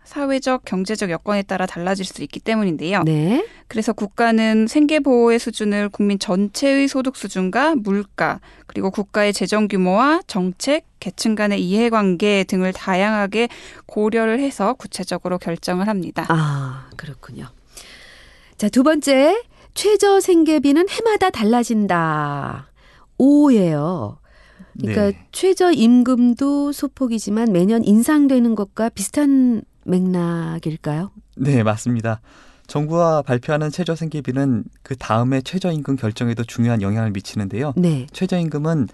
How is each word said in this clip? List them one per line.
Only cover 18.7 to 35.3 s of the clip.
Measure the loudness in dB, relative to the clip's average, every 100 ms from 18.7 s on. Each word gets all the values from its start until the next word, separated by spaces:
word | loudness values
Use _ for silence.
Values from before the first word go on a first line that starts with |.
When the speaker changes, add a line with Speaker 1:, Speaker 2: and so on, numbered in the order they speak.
| 2
Speaker 2:
번째, | 4 2 2 4 4 2 -4 _ -18
최저 | -2 2 4 4 4
생계비는 | 4 4 4 4 4 4 2
해마다 | 0 0 2 0
달라진다. | 0 0 2 0 -2 0 0 0 -2 -4 -4 -8 -10 -14 _ _ _ _ 0
오예요. | 4 6 6 6 4 2 -2 -4 -6 -10 _ _ -20 _ -20 -8
그러니까 | -2 0 0
Speaker 3:
네. | 0 -10
Speaker 2:
최저 | -2 0 4 4
임금도 | 4 6 6 4 4 2 2 0 0 -2
소폭이지만 | -4 -6 -4 -4 -4 -2 -2 2
매년 | 2 2 2
인상되는 | 4 4 4 4 4 4 2
것과 | 0 -4 -4 -4
비슷한 | -4 -6 0 2 4 4 0 -6 _
맥락일까요? | -2 0 0 0 -2 -2 -4 -6 -6 -6 -6 -6 -6 -12 _ -6
Speaker 3:
네, | 0 2
맞습니다. | 2 0 -2 -2 -2 -6 _ -20 -20 _ _
정부가 | -4 -2 2 2 2
발표하는 | 0 -2 0 -2 -2
최저 | -4 -4
생계비는 | -4 -4 -6 -4 -2 0 0 -4 _
그 | -12 -10
다음에 | -2 0 2